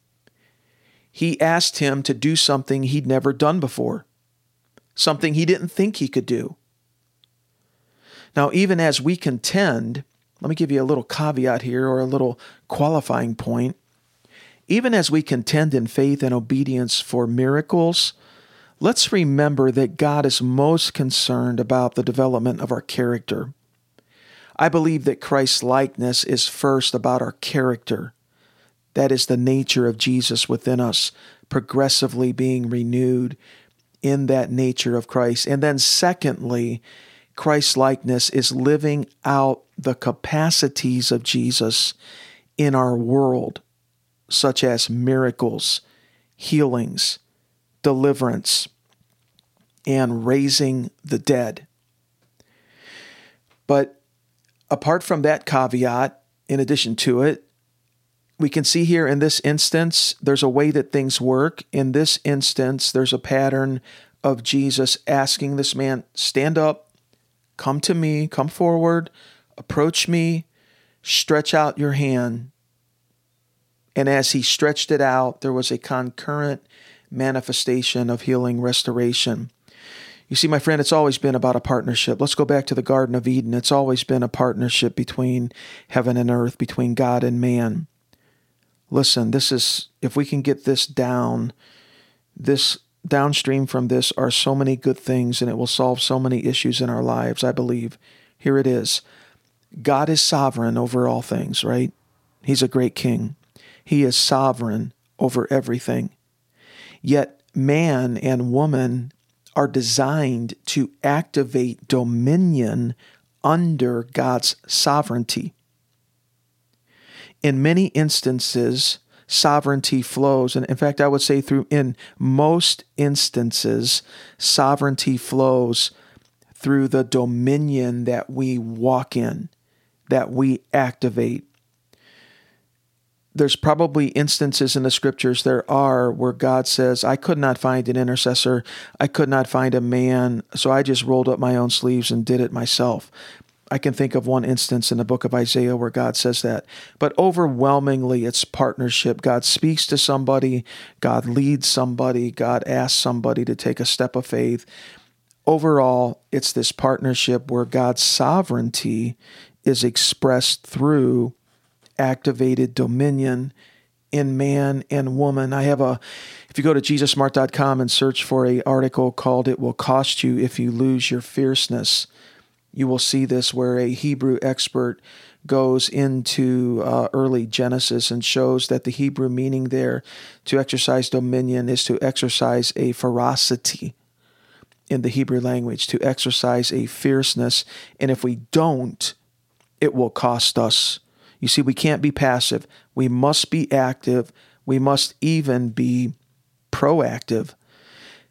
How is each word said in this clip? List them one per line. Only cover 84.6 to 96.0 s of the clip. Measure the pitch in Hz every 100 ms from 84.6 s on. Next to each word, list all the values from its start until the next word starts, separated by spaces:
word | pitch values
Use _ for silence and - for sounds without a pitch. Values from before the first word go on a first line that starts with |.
| 123 - 120 -
between | 120 - 127 123 120 - - - -
heaven | 131 123 123
and | 120
earth, | 120 120 -
between | 120 - 123
God | 117 127 120 123
and | 120
man. | 123 120 117 107 160 _ _ _ _ _ _ _ _ _ -
Listen, | 131 135 - 113
this | 139 -
is, | 127 - - - _
if | 131 143
we | 143
can | 143
get | 135 139 -
this | 131 -
down, | 135 123 123 120 120 117 - _ _ _ _ _ _ _ -
this, | 123 139 - - _ _ -
downstream | 143 143 143 - 135 131
from | 127 123
this | 127 127
are | - 123
so | 120 - 139
many | 135 131
good | 131 131
things, | - 127 120 120
and | 123
it | 113
will | 120
solve | - 127 127